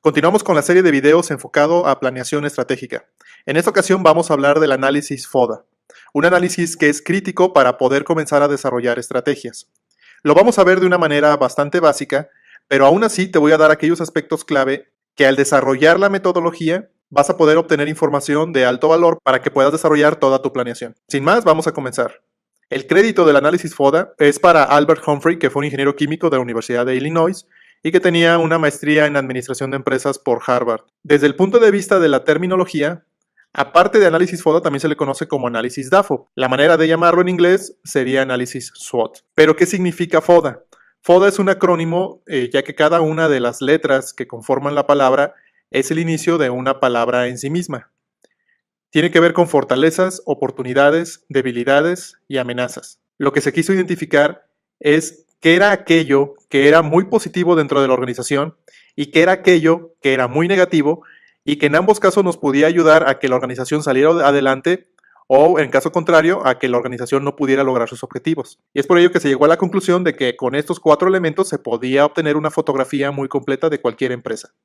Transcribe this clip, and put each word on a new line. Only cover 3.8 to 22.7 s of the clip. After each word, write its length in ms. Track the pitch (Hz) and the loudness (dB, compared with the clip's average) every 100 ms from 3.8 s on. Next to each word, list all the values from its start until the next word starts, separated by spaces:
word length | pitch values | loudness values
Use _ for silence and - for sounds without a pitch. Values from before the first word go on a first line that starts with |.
| 185 190 | 0 2
vamos 280 | 170 156 165 | 2 2 0
a 20 | |
hablar 260 | 147 139 151 | 0 2 2
del 140 | 151 | 2
análisis 540 | 131 135 143 143 135 - | 0 0 -2 -4 -12 -4
foda, 400 | 135 120 110 _ _ _ _ _ | -2 -2 -4 _ _ _ _ _
un 100 | 143 | -2
análisis 540 | 165 180 180 175 170 - | 2 2 0 -4 -6 0
que 100 | 151 | 0
es 140 | 147 | 0
crítico 500 | - 185 190 175 180 | -4 -4 -4 -2 2
para 240 | 156 127 123 | 4 2 0
poder 280 | 131 139 | -2 -2
comenzar 380 | 147 165 151 147 | -2 -4 0 0
a 60 | 143 | 0
desarrollar 500 | 143 139 123 120 120 | -2 -4 -4 -4 -4
estrategias. 720 | 117 127 131 143 120 - - _ _ _ _ _ | -4 -4 -4 -6 -8 -18 -20 _ _ _ _ _
Lo 120 | 147 | 2
vamos 240 | 156 220 226 | 4 6 4
a 60 | |
ver 160 | 185 185 | 4 4
de 60 | 185 | 2
una 100 | 180 | 0
manera 400 | 160 147 147 147 | 0 2 2 2
bastante 420 | 127 - 147 175 | -2 -2 -2 2
básica, 520 | 160 143 143 139 156 _ _ - _ | 2 0 -4 -6 -6 _ _ -20 _
pero 180 | 139 139 | 4 4
aún 180 | 180 | 4
así 220 | 220 - 185 | 0 -2 -2
te 120 | 165 | 2
voy 140 | 151 | 4
a 60 | 156 | 4
dar 120 | 156 | 4
aquellos 300 | 151 156 170 | 2 0 -2
aspectos 460 | 160 165 - 156 - | -4 -6 -6 -8 -4
clave 420 | 143 135 143 - _ _ | -2 -2 -4 -10 _ _
que 120 | _ 135 | _ 2
al 100 | 135 | 2
desarrollar 640 | 135 139 131 131 151 175 | 2 2 2 2 4 4
la 80 | 196 | 2
metodología 800 | 196 190 175 170 165 160 180 - _ _ | 0 -2 -2 -4 -4 -4 -4 -8 _ _
vas 180 | 139 143 | -2 0
a 80 | 175 | 2
poder 220 | 156 160 | 2 2
obtener 280 | 165 151 147 | 2 -2 -2
información 680 | 156 156 143 135 147 165 | -4 -2 -2 -2 -4 -2
de 100 | 135 | 0
alto 240 | 127 127 151 | 0 0 2
valor 300 | 160 170 165 | 4 2 0
para 200 | - 131 | 0 0
que 80 | 147 | 0
puedas 220 | 139 135 | 2 2
desarrollar 440 | 156 160 151 151 156 | 2 0 2 2 2
toda 240 | 139 135 | 0 0
tu 140 | 135 | -2
planeación. 420 | 127 123 120 120 - _ | -6 -8 -8 -14 -18 _
Sin 160 | 143 | -4
más, 220 | 143 220 | 0 2
vamos 220 | 185 160 160 | 2 0 0
a 60 | |
comenzar. 500 | 151 131 - 117 - _ _ _ _ _ | -6 -8 -6 -6 -6 _ _ _ _ _